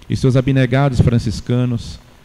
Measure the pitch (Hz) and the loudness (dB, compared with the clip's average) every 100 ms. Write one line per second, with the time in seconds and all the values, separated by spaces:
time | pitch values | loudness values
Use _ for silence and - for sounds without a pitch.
0 | - 113 135 127 123 135 127 131 143 127 | -8 -2 2 2 2 0 2 2 0 2
1 | - 117 113 - - 123 127 117 - - | 2 2 -2 -6 -4 -2 -2 -4 -8 -16
2 | - - | -20 -20